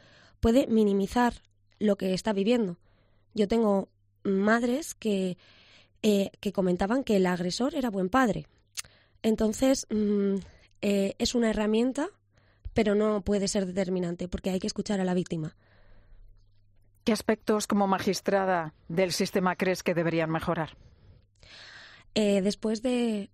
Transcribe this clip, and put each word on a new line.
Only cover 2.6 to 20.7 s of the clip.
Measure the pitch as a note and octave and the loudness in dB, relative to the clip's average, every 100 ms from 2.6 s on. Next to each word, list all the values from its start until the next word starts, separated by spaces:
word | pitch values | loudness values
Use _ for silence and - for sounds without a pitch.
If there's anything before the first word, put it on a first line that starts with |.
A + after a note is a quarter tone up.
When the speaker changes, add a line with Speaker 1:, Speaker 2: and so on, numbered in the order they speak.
| G3+ E3+ _ _ _ _ _ | 0 -6 _ _ _ _ _
Speaker 1:
Yo | - G3 | -2 0
tengo | A3+ A3 G3 - _ _ _ | 2 2 2 -2 _ _ _
madres | G3+ F#3+ G3+ A#3 A#3+ B3+ E4 | -2 0 2 2 2 -4 -6
que, | - A3 G3 F#3 F3+ _ _ _ - _ _ | -6 -2 -2 -2 -6 _ _ _ -20 _ _
eh, | G#3+ G3+ G3 - | 2 2 0 -6
que | G#3 | -6
comentaban | F#3+ F#3 F3+ G3 B3+ | -2 0 0 0 -2
que | - G3+ | 2 2
el | F#3 | 2
agresor | F3+ F3+ F3 B3+ | 0 -4 -2 -2
era | D#4+ B3 | -2 -4
buen | G3 F#3 | -2 0
padre. | C4 B3+ E3 D3 _ _ - - _ _ _ | 2 2 0 -6 _ _ -14 -14 _ _ _
Entonces, | A3+ A3 G#3+ G#3+ C4 C4+ - | 0 2 0 2 2 2 0
mm, | G#3+ G#3 G#3 G3 G3 F3+ - _ - | -2 0 2 0 -2 -6 -20 _ -6
eh, | G#3 G3+ G3 - | -2 0 0 -2
es | A#3 | -2
una | B3 A3+ | 0 0
herramienta, | G#3+ G#3+ A3 B3 C4 E4 - _ _ _ _ - | 0 0 2 0 -2 -6 -8 _ _ _ _ -6
pero | - G#3 | 0 2
no | G#3 G#3+ G#3 | 2 2 0
puede | F#3 G#3 G3 | 0 -2 0
ser | G#3+ F#3+ | -2 -2
determinante, | F3+ F#3 F#3 F3+ F3 F3+ | -4 -2 -2 -2 -4 -6
porque | F#3 - | -6 -4
hay | F#3 | -4
que | G#3 | -4
escuchar | - G3 G3+ | -6 -4 -2
a | |
la | F#3 | 0
víctima. | F3+ E3+ E3+ D#3 - _ _ - - - - - - _ _ _ _ _ _ | -2 -2 -6 -8 -12 _ _ -20 -20 -20 -20 -20 -20 _ _ _ _ _ _
Speaker 2:
¿Qué | - | -2
aspectos | G#3+ - A3 - G#3+ - | -2 0 -2 0 -2 0
como | G#3 G3 | 0 2
magistrada | F#3 G#3 F3+ - G3 F#3+ F3 D#3 - - | 0 0 -2 0 0 2 0 -2 -10 -6
del | E3 F#3 | 0 0
sistema | D#3 F#3+ G#3 F3+ | 0 -2 0 0
crees | F3 F#3+ F3+ | 0 0 0
que | - | 0
deberían | E3+ E3 E3 D#3+ | 0 0 0 0
mejorar? | D#3+ E3 E3 D#3 | -2 -2 -4 -4